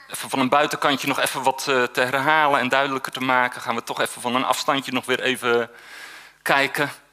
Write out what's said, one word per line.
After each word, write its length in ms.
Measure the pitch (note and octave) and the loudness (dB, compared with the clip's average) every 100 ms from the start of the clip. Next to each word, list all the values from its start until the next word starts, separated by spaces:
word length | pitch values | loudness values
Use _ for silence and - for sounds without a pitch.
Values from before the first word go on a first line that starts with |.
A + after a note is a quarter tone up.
| - | -14
even 220 | - B2 | -12 -6
van 100 | C3+ | -2
een 100 | B2+ | 2
buitenkantje 580 | C#3+ D3+ D3+ D#3 C3+ - | 4 2 2 0 0 -2
nog 120 | C3 | 0
even 240 | C3+ C#3+ | 0 0
wat, 240 | C3 - - | 0 0 0
eh, 160 | C3+ | 2
te 180 | A#2+ - | 2 0
herhalen 580 | B2 C3+ C#3 D#3 D3+ C#3 | 0 0 2 4 4 2
en 100 | B2+ | 2
duidelijker 420 | C3+ C#3 C3+ - | 2 0 -2 -6
te 80 | - | -6
maken, 420 | C3 B2+ B2 A#2+ | 0 2 2 -2
gaan 140 | B2+ A#2 | -6 -6
we 80 | |
toch 180 | - C3+ | -6 -4
even 200 | B2+ - | -4 -4
van 140 | B2 B2 | -2 0
een 100 | - | 0
afstandje 460 | - - C#3 C3+ | 0 0 -2 -2
nog 140 | B2+ A#2+ | -6 -2
weer 160 | B2 | -2
even 480 | B2 B2 B2 A#2+ A2+ - - - - - - _ | 0 -2 2 0 0 -10 -20 -18 -18 -18 -20 _
kijken. 500 | - C#3+ C#3 - C#3+ - _ | 0 2 2 0 -4 -4 _